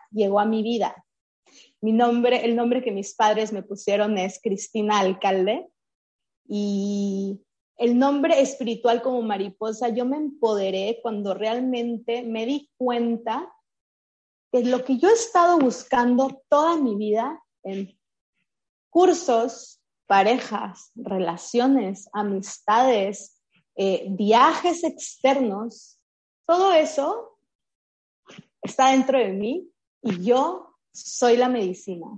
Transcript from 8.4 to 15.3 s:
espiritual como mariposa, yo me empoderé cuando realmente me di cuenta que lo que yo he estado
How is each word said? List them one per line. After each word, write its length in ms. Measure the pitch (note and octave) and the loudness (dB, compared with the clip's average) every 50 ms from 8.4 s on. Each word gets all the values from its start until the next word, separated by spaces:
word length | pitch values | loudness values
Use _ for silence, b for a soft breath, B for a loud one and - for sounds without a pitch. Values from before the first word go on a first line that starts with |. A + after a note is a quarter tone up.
espiritual 640 | C4+ - - - B3 A#3 A3+ - - A#3 A#3 B3 | 2 0 -2 -6 -6 -6 -4 -2 0 0 0 0
como 180 | B3 C4 B3+ B3 | 0 -2 -2 -2
mariposa, 680 | A3+ G#3+ G#3 F#3+ G3 G3+ - - G#3+ A3 A3 A3 B3 A#3 | -2 -4 -4 -4 -6 -8 -8 -8 -8 -6 -6 -4 -4 -4
yo 160 | G#3 B3 B3 | -2 -2 -2
me 120 | B3+ C#4 | -2 -2
empoderé 840 | D4+ D4+ C#4 - - A#3 A3 G#3+ G3+ G3 F#3+ F#3+ F#3+ G3 G#3+ A#3 - | -4 -4 -6 -4 -2 0 0 0 0 -2 -2 -2 -2 -4 -4 -6 -6
cuando 320 | - A#3 A3 G#3 G3+ G3 F3+ | -6 -6 -6 -4 -4 -4 -4
realmente 880 | F3+ G#3+ A3 A3+ B3 B3+ B3+ B3+ A#3+ A#3 A#3+ A#3 A3 A#3 - A#3 B3 | -4 -4 -4 -2 -2 -2 -2 -2 -2 -4 -4 -6 -6 -6 -6 -6 -6
me 240 | B3 A3+ A3 A3 A3+ | -6 -6 -6 -6 -4
di 240 | B3 C#4+ D4 - _ _ | -4 -4 -6 -6 _ _
cuenta 760 | - B3+ B3 A#3+ A#3 A#3 A#3 A#3 A3+ - A3+ A3+ C#4 F#4 - - _ _ _ _ _ _ _ _ _ _ _ _ _ _ _ _ _ _ _ | -4 -4 -2 -2 0 -2 -2 -4 -4 -6 -6 -6 -6 -8 -12 -16 _ _ _ _ _ _ _ _ _ _ _ _ _ _ _ _ _ _ _
que 120 | - B3 A#3 | -2 0 0
lo 200 | B3 B3+ B3+ B3+ | 2 0 0 0
que 140 | - C4 A#3 | -2 0 2
yo 100 | E4+ F#4+ | 4 4
he 40 | |
estado 460 | A#4 A#4 - - | 4 4 2 2